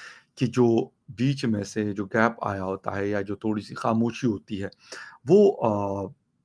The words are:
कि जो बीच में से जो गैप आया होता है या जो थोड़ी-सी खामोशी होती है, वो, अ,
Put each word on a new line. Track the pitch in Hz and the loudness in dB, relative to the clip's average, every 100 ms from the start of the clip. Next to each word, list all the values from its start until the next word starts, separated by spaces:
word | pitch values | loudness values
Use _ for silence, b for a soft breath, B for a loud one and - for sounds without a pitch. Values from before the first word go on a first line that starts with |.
| B B B - | B B B -4
कि | 123 | 0
जो | 127 120 113 - _ - | 4 4 4 0 _ -14
बीच | 98 135 139 123 | -2 -2 0 -2
में | 104 | -2
से | 101 110 104 | -4 -4 -4
जो | 101 98 | -4 -2
गैप | 113 117 113 | 2 2 0
आया | 104 98 | -4 -4
होता | 95 95 - | -4 -4 -6
है | 98 101 | -4 -2
या | 104 | -4
जो | 101 98 | -6 -4
थोड़ी-सी | 110 107 - - | -2 -4 -6 -6
खामोशी | 117 113 117 117 123 | -2 0 0 0 -2
होती | 98 - 98 | -2 -6 -8
है, | 101 B B B B B 123 | -8 B B B B B 4
वो, | 196 196 | 6 6
अ, | - 117 104 101 98 95 - _ _ | 4 0 0 -2 -4 -6 -12 _ _